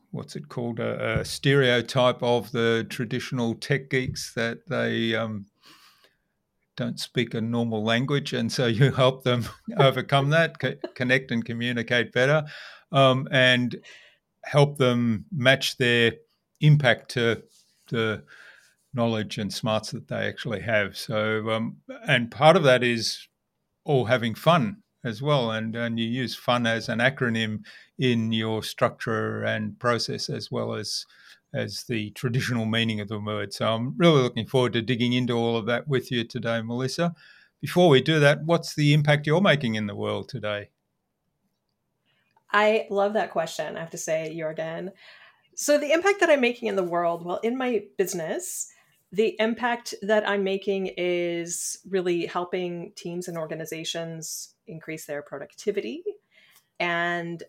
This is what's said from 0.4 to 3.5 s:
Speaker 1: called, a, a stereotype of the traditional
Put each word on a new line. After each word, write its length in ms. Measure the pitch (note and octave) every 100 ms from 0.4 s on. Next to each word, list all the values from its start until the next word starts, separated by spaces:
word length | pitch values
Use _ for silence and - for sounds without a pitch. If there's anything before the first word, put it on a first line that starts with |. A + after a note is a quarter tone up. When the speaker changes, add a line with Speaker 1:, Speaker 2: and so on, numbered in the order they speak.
| D3
Speaker 1:
called, 320 | - A#2+ A#2
a, 400 | A2+ - A#2 A2
a 60 | A#2
stereotype 1000 | - C#3+ C#3 B2+ B2 A#2 B2+ B2 A#2+
of 280 | B2 A#2+ -
the 340 | A#2+ A#2 A2+ G2+
traditional 680 | - A#2 B2 - C3 A#2